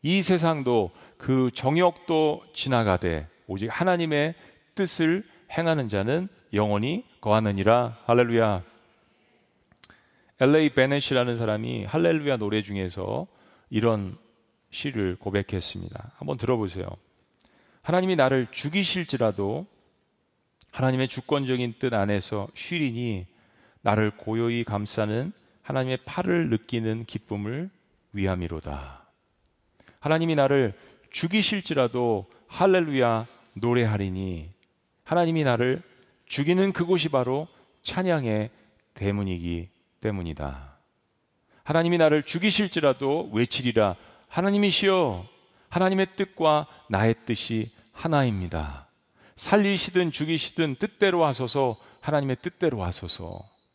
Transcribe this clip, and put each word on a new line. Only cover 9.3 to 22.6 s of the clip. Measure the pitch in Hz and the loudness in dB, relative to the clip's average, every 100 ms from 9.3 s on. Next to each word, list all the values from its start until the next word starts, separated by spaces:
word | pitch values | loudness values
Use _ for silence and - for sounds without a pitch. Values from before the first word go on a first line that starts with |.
| _ _ _ _ _ - - _ _ _ _ | _ _ _ _ _ -20 -20 _ _ _ _
엘에이 | 131 151 156 | 4 6 4
베넷이라는 | 139 131 143 135 131 123 117 | 4 2 2 0 0 0 -2
사람이 | 113 107 117 120 | -2 -2 -4 -6
할렐루야 | 101 156 170 165 143 127 | -4 0 0 0 0 -2
노래 | 104 107 | -2 -2
중에서 | 101 101 92 87 95 117 185 _ _ _ _ | -4 -6 -6 -6 -6 -6 -8 _ _ _ _
이런 | 110 117 110 95 - _ _ _ _ _ | 0 2 0 -4 -10 _ _ _ _ _
시를 | - 147 123 95 90 | -10 -8 -2 -4 -4
고백했습니다. | - 101 98 95 - 95 87 - 107 - | -2 -2 -2 -6 -6 -8 -12 -14 -18 -14
한번 | 143 135 | -8 -6
들어보세요. | 117 123 101 90 90 90 _ _ _ _ _ _ _ _ | -2 -2 -2 -6 -12 -12 _ _ _ _ _ _ _ _
"하나님이 | - 175 185 180 | -2 0 2 4
나를 | 131 135 120 | 4 4 0
죽이실지라도 | - 147 180 185 180 165 127 113 98 98 131 190 _ _ _ _ _ _ _ _ _ _ | -6 -4 -2 0 -2 -4 0 0 0 -4 -4 -8 _ _ _ _ _ _ _ _ _ _
하나님의 | - 131 131 131 | -2 0 0 -2
주권적인 | - - 143 135 127 123 113 | -4 -2 -2 0 -2 -2 -4
뜻 | 131 | -4
안에서 | 113 98 104 92 107 101 | 0 0 -2 -2 -8 -8
쉬리니 | - | -12